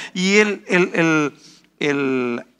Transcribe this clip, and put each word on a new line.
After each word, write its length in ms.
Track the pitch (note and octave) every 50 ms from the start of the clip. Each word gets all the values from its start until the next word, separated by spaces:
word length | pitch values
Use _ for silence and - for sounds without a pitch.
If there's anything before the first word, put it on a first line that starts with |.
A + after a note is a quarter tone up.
| - - -
Y 220 | F3+ F#3 F#3+ G3+
el, 280 | G#3 G#3+ G#3 G3 F#3+ - -
el, 220 | F#3+ F3+ F#3 F#3+ -
el, 440 | E3+ E3 D#3+ D#3 D#3 D3 C#3 - - - - - _ _ _ _ _
el 640 | D3+ D3 C#3+ C#3 C3+ C3+ C3 B2+ B2 A#2+ A#2+ B2 - - _ _